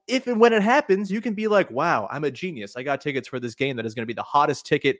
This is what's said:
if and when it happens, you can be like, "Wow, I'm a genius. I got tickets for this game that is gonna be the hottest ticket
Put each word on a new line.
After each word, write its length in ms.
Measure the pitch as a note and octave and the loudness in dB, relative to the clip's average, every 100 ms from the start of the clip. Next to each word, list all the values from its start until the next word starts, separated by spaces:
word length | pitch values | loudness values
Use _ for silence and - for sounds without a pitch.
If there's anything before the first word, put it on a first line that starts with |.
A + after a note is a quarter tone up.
| - | -4
if 180 | B3+ B3 | -4 0
and 140 | A3+ | 4
when 140 | A#3 | 6
it 80 | A3 | 6
happens, 500 | G3+ C4+ D4 F#3+ G3+ | 4 2 4 0 0
you 80 | G#3 | -4
can 140 | A#3+ | -4
be 120 | G#3 G#3+ | -4 2
like, 240 | G#3 F#3 | 2 2
"Wow, 380 | A#2 E3 C#3 G2+ | 0 2 0 -2
I'm 140 | C#3 | -4
a 60 | D3 | -4
genius. 440 | B2 F#3 C#3+ G2+ | -4 -8 -8 -10
I 80 | B2 | -8
got 200 | C3 F3 | -4 -4
tickets 260 | D3+ C3 A2+ | -2 -6 -6
for 100 | B2+ | -8
this 160 | B2 | -8
game 220 | - C#3 B2 | -4 -4 -2
that 100 | A2 | -6
is 80 | |
gonna 120 | A2+ A2+ | -6 -8
be 80 | |
the 80 | G#2+ | -8
hottest 440 | G2+ C#3+ D3 C#3 - | 0 2 2 0 -2
ticket 320 | D3 C#3 | 0 0